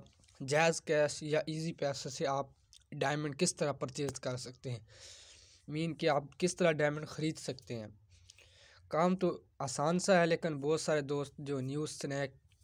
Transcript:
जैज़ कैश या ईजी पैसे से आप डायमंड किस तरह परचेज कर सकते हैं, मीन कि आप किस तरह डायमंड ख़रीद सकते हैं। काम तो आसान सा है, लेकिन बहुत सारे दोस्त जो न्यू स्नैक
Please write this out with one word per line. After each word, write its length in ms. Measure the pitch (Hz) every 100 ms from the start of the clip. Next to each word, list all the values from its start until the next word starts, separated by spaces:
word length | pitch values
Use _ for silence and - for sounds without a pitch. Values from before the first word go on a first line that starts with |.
| - _ _ -
जैज़ 400 | 135 147 165 160
कैश 360 | - 151 147 -
या 200 | 151 151 160
ईजी 240 | 156 165
पैसे 360 | 160 143 131 147
से 140 | 131 143
आप 260 | 135 135 - _ - -
डायमंड 400 | 147 139 151 151 143
किस 220 | 175 -
तरह 140 | 151
परचेज 440 | 131 139 131 143 -
कर 180 | 135 127
सकते 320 | - 127 135
हैं, 160 | 117 - - - - - - - - -
मीन 260 | 151 165
कि 120 | 147 160
आप 220 | 143 143 -
किस 180 | 180 -
तरह 140 | 170
डायमंड 320 | 151 147 147 151
ख़रीद 280 | - 156 156
सकते 360 | - 127 -
हैं। 180 | 117 107 107 _ - - - - - - - -
काम 260 | 151 175 185
तो 180 | 180 - - -
आसान 360 | 139 139 147 180
सा 200 | 190 185
है, 60 | 170
लेकिन 340 | 165 170 147
बहुत 200 | 143 156
सारे 200 | - 151
दोस्त 360 | 139 143 135 -
जो 180 | 143 135
न्यू 240 | 131 143 151
स्नैक 520 | - 147 139 139 - _ _